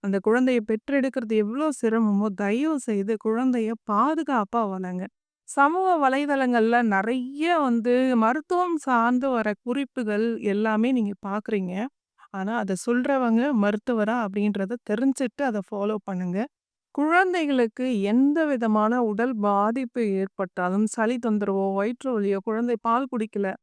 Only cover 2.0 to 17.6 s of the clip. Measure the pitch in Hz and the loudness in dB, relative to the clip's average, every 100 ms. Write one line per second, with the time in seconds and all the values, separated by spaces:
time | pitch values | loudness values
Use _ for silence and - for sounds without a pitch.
2 | 214 202 214 190 202 226 311 302 247 208 | 2 2 0 -2 -2 0 0 -2 -2 -4
3 | 196 220 220 226 262 247 220 226 - 208 | -2 -2 -2 0 0 0 -2 -6 -2 0
4 | 262 311 311 262 202 233 214 190 185 180 | 2 0 0 -2 0 -2 -2 -4 -6 -6
5 | 190 _ _ _ - - 277 349 381 339 | -8 _ _ _ -10 2 2 4 2 4
6 | 269 262 285 277 254 240 226 240 226 196 | 2 2 0 0 2 4 4 4 2 0
7 | 208 254 247 277 320 349 277 233 226 247 | 0 -4 -4 -4 0 2 2 0 2 2
8 | 262 247 220 277 - 359 359 330 - 247 | 4 4 2 0 -2 0 0 -2 0 2
9 | 233 254 269 247 214 202 - 247 269 - | 2 0 0 0 -2 -4 -4 -4 -4 -4
10 | 214 208 226 226 208 202 220 214 233 262 | -2 0 0 -2 -2 0 0 2 2 2
11 | 202 202 202 202 - 214 185 185 247 _ | -2 -4 -8 -8 -4 -4 -4 -6 -8 _
12 | _ _ - 196 190 233 202 185 - 240 | _ _ -16 -8 -4 -4 -4 -4 -2 -2
13 | 254 269 247 226 269 247 202 208 - 233 | 0 0 2 2 2 2 2 0 -2 -2
14 | 208 247 214 196 208 202 190 240 - 208 | 0 -2 -2 -2 -2 -2 -4 -6 -4 0
15 | 269 262 254 - 277 214 190 208 202 214 | 0 0 -4 -2 -2 -2 -6 -4 -2 -4
16 | - 185 180 185 262 _ _ _ _ - | -6 -6 -4 -4 -4 _ _ _ _ -2
17 | 302 339 381 359 302 269 | 2 4 4 0 0 2